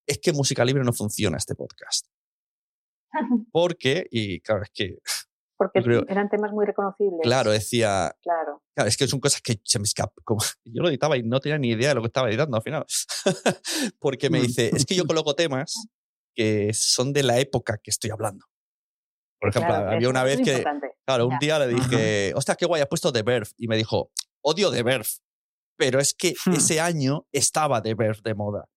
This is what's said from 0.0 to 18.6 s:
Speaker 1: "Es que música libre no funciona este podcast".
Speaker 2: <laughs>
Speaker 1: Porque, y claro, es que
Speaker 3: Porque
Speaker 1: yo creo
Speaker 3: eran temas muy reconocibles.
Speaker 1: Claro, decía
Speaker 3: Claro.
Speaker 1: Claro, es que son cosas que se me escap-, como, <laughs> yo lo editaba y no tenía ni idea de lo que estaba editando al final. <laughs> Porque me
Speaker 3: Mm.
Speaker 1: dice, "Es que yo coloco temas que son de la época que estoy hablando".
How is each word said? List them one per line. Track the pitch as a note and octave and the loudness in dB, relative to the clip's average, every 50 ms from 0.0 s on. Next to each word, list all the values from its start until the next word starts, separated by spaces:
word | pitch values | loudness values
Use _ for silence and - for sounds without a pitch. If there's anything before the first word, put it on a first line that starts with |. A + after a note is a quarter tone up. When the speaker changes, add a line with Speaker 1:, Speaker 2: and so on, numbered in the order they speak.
| _ - | _ -4
Speaker 1:
"Es | C#3+ - | -4 -2
que | - F3+ D#3 | 0 0 2
música | C#3+ C3+ - C3+ - A#2+ | 2 2 0 2 2 2
libre | B2 C3+ C#3 C3 | 2 2 2 2
no | B2 A#2+ | 0 0
funciona | - G2+ G#2 - - G#2 F#2 D#2 - | 0 -2 -4 -2 -2 -2 -2 -2 -2
este | - - - | -4 -6 -8
podcast". | - C#2 - - - - - - - - _ _ _ _ _ _ _ _ _ _ _ _ _ _ _ _ _ _ _ _ _ | -10 -10 -14 -16 -18 -10 -6 -6 -6 -6 _ _ _ _ _ _ _ _ _ _ _ _ _ _ _ _ _ _ _ _ _
Speaker 2:
<laughs> | - D#4 - D4 B3 A3 G#3+ - | -6 -4 -2 0 0 0 0 0
Speaker 1:
Porque, | - D#3+ F3 F3 D#3+ - - C3+ C#3 F3+ - - | 0 0 0 0 0 0 0 0 0 0 -2 -4
y | A#2+ A2+ G#2+ G2+ F2+ D#2+ | -2 -2 -2 -2 -4 -4
claro, | - - A2 F#2 G2+ | -2 -2 -2 -2 -2
es | - - | -4 -6
que | - G#2+ F2+ - - - - - - - _ _ _ _ _ _ - | -6 -6 -6 -6 -10 -10 -8 -8 -8 -10 _ _ _ _ _ _ -4
Speaker 3:
Porque | G3 F#3+ - - | -2 0 0 2
Speaker 1:
yo | - | 2
creo | A#2+ A#2+ A#2 - - | 4 4 2 2 0
Speaker 3:
eran | F#3+ G3+ G3+ G3+ | -2 -2 -2 0
temas | G#3+ G#3 G#3 G#3 | 0 -2 -2 -2
muy | G#3 G#3+ G#3 | -2 -2 -2
reconocibles. | G3+ G3+ - G3+ G3 G3 - G#3 G3 F3 E3 D#3+ | -2 0 -2 -4 -4 -2 -2 -2 -2 0 0 0
Speaker 1:
Claro, | A#2+ B2 C3+ A#2+ G#2+ | 2 2 2 2 2
decía | G#2+ A2 G2+ - B2 A#2 A2+ G#2 G2 F#2+ E2+ - - _ | 2 0 0 0 0 2 2 2 2 2 0 -2 -4 _
Speaker 3:
Claro. | - F3 E3+ E3 D3+ D3+ D3 - _ _ _ | -4 -4 -2 -2 -2 -4 -8 -12 _ _ _
Speaker 1:
Claro, | D3 C3+ C3+ | -2 0 0
es | - - | 0 0
que | C#3 A#2 | 0 0
son | C#3+ C3+ | 0 0
cosas | - - - - | 0 0 -2 -2
que | - - A2+ - - | -2 -4 -4 -2 -2
se | - - A2 | -2 -2 -2
me | G#2 | -2
escap-, | - - - G#2+ G2+ - - - | -4 -2 -2 -4 -6 -6 -8 -4
como, | - A2 G#2+ | -4 -2 -2
<laughs> | - - - - - | -2 -4 -6 -8 -14
yo | A#2+ A#2 B2+ | -10 -6 -2
lo | D#3+ F3 | -2 0
editaba | C#3+ B2 D3 D#3 D3+ B2+ | 0 0 0 0 0 0
y | A#2 | 0
no | A2+ B2 C3+ | 0 -2 -2
tenía | - D3 D3+ D3+ | 0 -2 -2 0
ni | C3 A#2+ | 0 0
idea | A2+ A2 B2+ D3 | 2 2 2 2
de | C#3+ | 2
lo | A#2+ | 2
que | A2 A#2 | 0 -2
estaba | - C3 C3 A2 | -2 0 0 0
editando | G#2 A#2 D#3+ D3+ A#2 A2 | 0 0 0 0 -2 -4
al | - | -4
final. | A#2+ D#3 C#3+ - - - - - - - - - | -4 -6 -6 -6 -6 -6 -6 -6 -6 -6 -4 -2
<laughs> | G3 F#3 - - B3+ - - - - E4+ D#4+ C4+ G3+ - _ | -2 -2 0 0 -2 -2 -2 -4 -8 -4 -4 -4 -4 -4 _
Porque | - C#3+ C3 A#2 C#3+ C3 | -4 -4 -2 0 0 0
me | B2+ B2+ | 2 2
Speaker 3:
Mm. | B2+ | 2
Speaker 1:
dice, | A#2+ A#2+ - A#2 - - | 2 2 2 0 2 2
"Es | - C#3+ | 0 0
que | - F#3+ | 0 0
yo | F3+ E3+ | 0 0
coloco | D3+ E3 D#3+ D#3 D3+ C#3 | 0 0 0 0 0 0
temas | E3 E3+ D#3 C3+ C3 D3 - - - A3+ - _ _ _ _ _ _ _ _ _ | 0 0 0 0 -4 -6 -6 -8 -10 -10 -12 _ _ _ _ _ _ _ _ _
que | - A2 G#2+ G#2+ G#2 G2+ G#2 G#2+ | 0 2 2 2 2 0 0 0
son | - - - - - B2 C#3 C#3 | 0 0 2 2 2 2 2 2
de | D3 C3+ | 2 2
la | B2 A#2 B2 | 4 4 2
época | - - - A#2+ - - A2 - | 2 2 0 -2 -2 -2 -6 -6
que | _ A2 | _ -6
estoy | - - - A2 | -6 -4 -4 -4
hablando". | - G#2+ A2 G#2+ G2 G2 - _ _ _ | -6 -4 -6 -6 -6 -8 -16 _ _ _